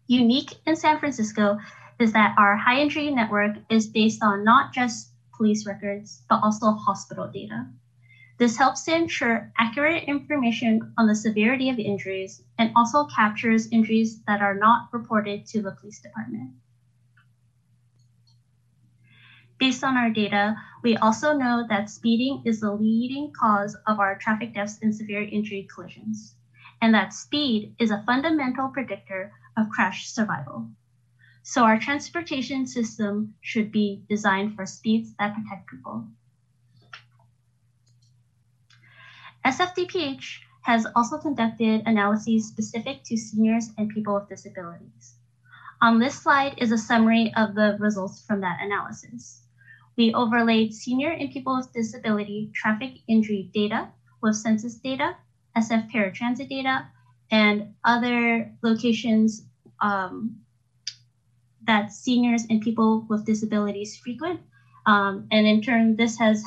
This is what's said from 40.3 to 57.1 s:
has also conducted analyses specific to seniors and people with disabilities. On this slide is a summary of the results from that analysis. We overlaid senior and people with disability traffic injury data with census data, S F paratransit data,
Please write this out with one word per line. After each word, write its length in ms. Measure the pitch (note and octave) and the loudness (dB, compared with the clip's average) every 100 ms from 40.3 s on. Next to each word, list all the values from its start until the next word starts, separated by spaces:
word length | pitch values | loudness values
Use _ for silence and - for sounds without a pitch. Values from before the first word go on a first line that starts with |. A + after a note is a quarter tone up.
| - - _ | -18 -20 _
has 260 | - A#3 A3 | 0 0 2
also 240 | A#3 A3+ D4+ | 0 0 -4
conducted 640 | D#4 B3+ A3+ A3 A3+ A3 A3+ | -4 -2 -2 0 0 2 2
analyses 600 | G#3+ G3+ G#3+ A#3 A3 - | 2 2 0 2 0 0
specific 560 | - G#3+ A#3 C4 C#4 - | -6 -8 -6 -8 -12 -6
to 100 | A3+ | -6
seniors 540 | - G#3+ A3 A3+ A3+ - | -4 2 2 2 -2 -6
and 100 | G#3+ | -4
people 260 | G#3+ G#3 | -4 -2
with 140 | G3+ G3+ | -4 -4
disabilities. 880 | F#3+ G#3 F#3+ E3+ E3+ - _ - _ _ _ _ - - - | -14 -14 -14 -14 -16 -20 _ -20 _ _ _ _ -20 -20 2
On 160 | A#3 A3+ | 6 6
this 160 | C4 | 4
slide 400 | - D#4+ C#4 C#4 - | 2 2 4 2 0
is 120 | A#3+ | 0
a 80 | A3+ | 0
summary 540 | G#3+ A#3 A3+ A3+ A3 A3 | 2 4 6 6 4 2
of 200 | G#3 G3+ | 0 4
the 200 | G#3 G#3 | 2 2
results 440 | G#3 G3 F#3+ - | 0 0 -6 -10
from 160 | - G3+ | -4 -2
that 180 | F#3 E3+ | -2 -4
analysis. 800 | G3 G3 - A3 - A#3+ - - _ _ - - _ - | -4 -4 -6 -12 -16 -18 -18 -20 _ _ -20 -20 _ 2
We 180 | A3+ | 4
overlaid 580 | A3+ A#3 A#3+ A3+ A3 A3 | 4 2 2 4 4 2
senior 380 | - B3 B3+ D4+ | -2 -4 -2 -2
and 220 | D#4+ C#4 | -4 -6
people 240 | C4+ C4 C4 | -6 -4 -4
with 160 | B3+ | -4
disability 800 | A#3 A3 - A3+ G#3 G#3 G#3 G#3+ | -6 -6 -6 -2 -2 -4 -8 -8
traffic 440 | - A3 G#3+ C4 - - | -4 -2 -2 -4 -10 0
injury 420 | A3 G#3+ G3+ F3+ | 2 2 -2 -4
data 360 | G#3 G#3 A#3 F#4 _ _ _ | -2 -2 -2 -6 _ _ _
with 140 | G#3+ G#3+ | -2 0
census 400 | A3+ G#3+ A#3 A3+ | 0 0 -2 -8
data, 400 | C4 C4+ D4 - _ _ _ A3+ | -8 -4 -4 -6 _ _ _ -2
S 160 | A3 | 0
F 180 | A3+ A3 | 0 0
paratransit 560 | A3+ G3 F3+ A#3+ B3 C4+ | -2 -2 -2 -4 -4 -6
data, 380 | C4+ C4 C4 - _ _ | -4 -2 -2 -6 _ _